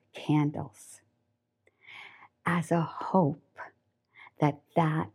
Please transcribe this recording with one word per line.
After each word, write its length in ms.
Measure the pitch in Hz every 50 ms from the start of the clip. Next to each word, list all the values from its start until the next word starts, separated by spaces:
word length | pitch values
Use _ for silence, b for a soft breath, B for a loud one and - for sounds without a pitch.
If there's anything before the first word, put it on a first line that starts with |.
| _ _ -
candles 840 | - - - 147 151 147 147 151 - 147 135 - - - - - - _ _ _ _ _ _ _ _ _ _ _ _ _ B B B B B B B B B B B B B _ _ -
as 260 | 170 175 175 165 -
a 100 | 170 170
hope 760 | 156 - - - - - - 190 170 139 160 - - _ _ - - - - _ _ _ _ _ _ B B B B B B -
that 200 | 156 147 147 - _ _ _
that 340 | 170 165 156 156 160 104 104 -